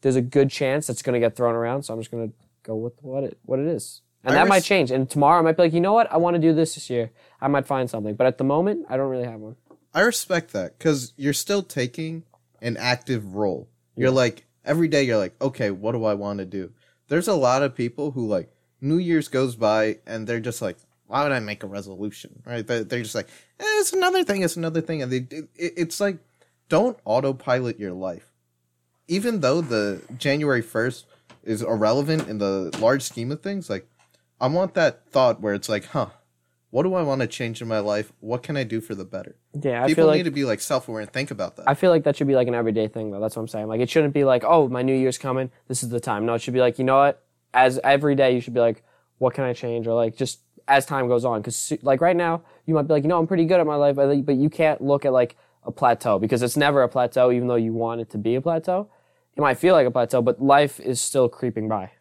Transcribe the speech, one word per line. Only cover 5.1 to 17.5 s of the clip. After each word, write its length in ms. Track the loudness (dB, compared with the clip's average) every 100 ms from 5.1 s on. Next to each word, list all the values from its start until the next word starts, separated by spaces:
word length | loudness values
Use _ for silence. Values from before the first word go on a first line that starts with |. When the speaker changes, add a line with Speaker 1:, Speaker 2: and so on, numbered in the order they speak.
| 2 4 6
Speaker 1:
I 20 |
might 160 | 4 4
be 60 |
like, 100 | 2
"You 80 | 4
know 120 | 2
what? 180 | 2 2
I 60 | 2
wanna 220 | 2 4
do 140 | 4
this 220 | 4 0 -4
this 140 | -6
year." 220 | -4 -4 _ _ _
I 60 | -2
might 160 | 0 0
find 220 | -2 -2
something. 260 | -4 -6 0
But 100 | 0
at 100 | 2
the 60 |
moment, 420 | 0 0 0 -2 -4
I 60 | -4
don't 120 | -2
really 160 | -4 -6
have 140 | -10
one. 140 | -16 -18 _ -20 _
Speaker 2:
I 80 | 0
respect 520 | 2 0 -2 -4 -4
that 260 | -8 -8 _
'cause 340 | -2 0 -4 _
you're 160 | -4
still 280 | -4 -2 -4
taking 640 | -4 -6 -6 -6 -10 -10 -16 _ _ _
an 160 | -8 -4
active 580 | 0 -2 0 -4 -4 -4
role. 320 | -4 -4 -10 _ _ -2
You're 140 | 2
Speaker 1:
Yeah. 60 | 4
Speaker 2:
like, 300 | 2 -2 _ _
every 240 | -2 0 2
day 160 | 2
you're 140 | 2 0
like, 180 | -2 _
"Okay, 300 | -6 -2 -4
what 200 | -2 -4
do 140 | -2 -2
I 80 |
wanna 320 | -2 -4 -8 -8
do?" 260 | -8 -10 _ _ _ _
There's 180 | -2 0
a 80 | 0
lot 280 | 2